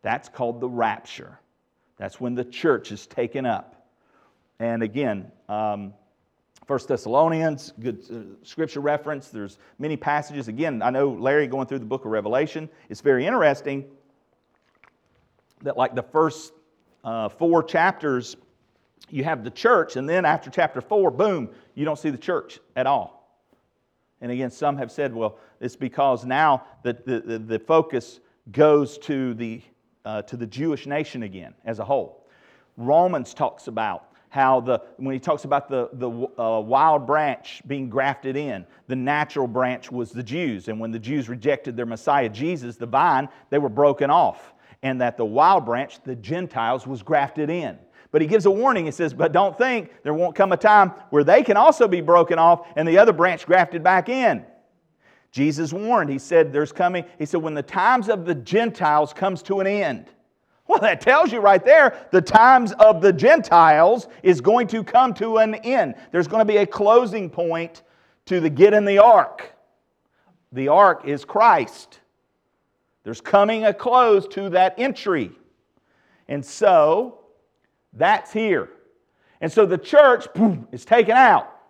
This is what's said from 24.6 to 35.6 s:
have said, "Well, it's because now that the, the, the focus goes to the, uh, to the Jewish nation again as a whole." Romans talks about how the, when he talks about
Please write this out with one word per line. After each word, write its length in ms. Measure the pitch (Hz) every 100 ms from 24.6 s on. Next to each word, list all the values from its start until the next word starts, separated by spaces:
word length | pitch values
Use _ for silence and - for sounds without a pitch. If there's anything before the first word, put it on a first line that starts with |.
| 147 139
have 140 | 120
said, 220 | - 139
"Well, 240 | 117 107 - _ _
it's 160 | 123 -
because 500 | 127 - 139 123 123
now 380 | 135 156 131 - _
that 220 | 120 120 127
the, 140 | 120
the, 200 | - 113
the 200 | 110 113
focus 600 | - 160 156 123 - - _ _ -
goes 440 | 101 151 147 143 -
to 340 | - 139 127
the, 280 | 113 117 113 _ _ _ _ 104
uh, 160 | 107
to 160 | 104 120
the 100 | 113
Jewish 380 | 120 160 143 139
nation 380 | 147 151 131
again 300 | 107 95 78 _ 113
as 140 | 110
a 40 |
whole." 420 | 104 135 92 - _ _ _ _ _ -
Romans 560 | 120 156 185 160 123
talks 340 | - 139 - -
about 380 | 113 107 87 _ _ _
how 300 | 143 135 127
the, 220 | 120 120 - -
when 160 | 131
he 60 | 131
talks 240 | 175 147
about 260 | 139 139